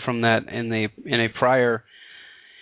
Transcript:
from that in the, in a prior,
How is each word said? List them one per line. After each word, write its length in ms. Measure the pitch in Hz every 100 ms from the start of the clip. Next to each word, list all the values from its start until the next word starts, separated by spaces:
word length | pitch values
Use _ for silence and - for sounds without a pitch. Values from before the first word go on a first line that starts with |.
from 180 | - 120
that 260 | 113 113 -
in 180 | 113 117
the, 180 | 110 107 - -
in 140 | 120
a 80 | 113 -
prior, 460 | 127 127 120 113 _ - - - - - - -